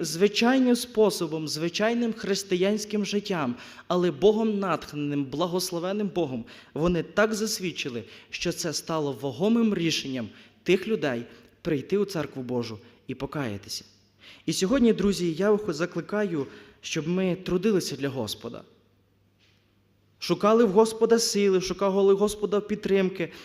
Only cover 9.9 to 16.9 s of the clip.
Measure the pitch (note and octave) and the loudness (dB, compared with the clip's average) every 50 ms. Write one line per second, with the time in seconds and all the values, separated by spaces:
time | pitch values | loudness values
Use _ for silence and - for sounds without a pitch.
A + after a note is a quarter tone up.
9.9 | D3 - - C3+ C3 B2+ A2 G2+ - - - - _ _ - - F3+ F#3 - A3 | 0 -2 -4 -4 -6 -6 -6 -8 -10 -16 -20 -20 _ _ 0 2 2 2 2 0
10.9 | A3 E3+ D3+ C#3 B2 A#2 A#2+ - - - - - _ _ - E3+ D#3 C3 C3 - | -2 -2 0 -2 -2 -2 -6 -10 -14 -20 -20 -20 _ _ -4 -2 -2 -2 -2 0
11.9 | F#3 G#3 G3+ G3 - D#3+ C#3+ - - C3+ B2+ A#2+ B2 B2 A#2 G#2+ A2 G#2 - - | 0 0 0 0 -2 -6 -6 -6 -8 -8 -6 -4 -2 -4 -4 -4 -8 -12 -14 -20
12.9 | - _ _ - C3 - C#3 C3+ - D3+ C#3 A2+ G2+ G2 - - - - - - | -20 _ _ -12 -10 -8 -8 -6 -6 -4 -4 -4 -6 -8 -10 -10 -12 -12 -12 -16
13.9 | _ _ _ _ _ _ - - - - _ - F3 - F#3+ F#3 C4 C4+ A#3 A3+ | _ _ _ _ _ _ -20 -20 -20 -10 _ -4 -2 0 2 2 4 4 6 4
14.9 | G#3 D#3+ F#3+ G3+ F#3 D#3+ F3 E3+ D#3 D#3 G3 G#3+ G#3+ G3+ G#3+ F#3 D#3 C#3+ F3 F3 | 4 4 2 0 0 0 -2 -2 0 2 2 2 2 2 0 -2 -4 -2 -4 -4
15.9 | - E3+ D#3 - G3+ G#3+ G#3 F#3 E3+ D3 C3 - - - - - - _ - - | -4 -6 -6 -4 -4 -4 -2 -2 -2 -4 -4 -6 -8 -18 -20 -20 -20 _ -10 -6